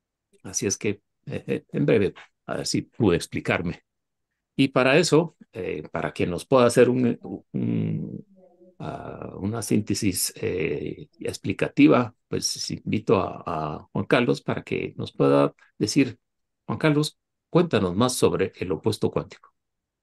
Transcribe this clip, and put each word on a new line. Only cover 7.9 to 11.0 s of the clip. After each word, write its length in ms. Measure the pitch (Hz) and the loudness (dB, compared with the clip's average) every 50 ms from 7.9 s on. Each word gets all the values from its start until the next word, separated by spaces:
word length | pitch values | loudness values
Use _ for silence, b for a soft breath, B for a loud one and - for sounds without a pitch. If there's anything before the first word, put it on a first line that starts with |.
| - - - - - - - _ _ _ - - _ _ - - _ - | -4 -4 -6 -8 -10 -12 -16 _ _ _ -20 -20 _ _ -20 -20 _ -16
ah, 560 | 156 78 - - - - - - - - - - | -14 -12 -12 -12 -12 -12 -12 -12 -12 -12 -10 -8
una 240 | 92 101 113 117 | -6 -6 -6 -4
síntesis, 720 | 110 - 127 110 104 - 104 - - 101 87 - - - - | -2 0 0 0 2 0 -2 -2 -2 -2 -2 -2 -4 -6 -6
eh, 720 | - - 92 90 90 85 82 76 - - 80 - - | -6 -6 -4 -2 -2 -2 -2 -4 -4 -6 -8 -10 -10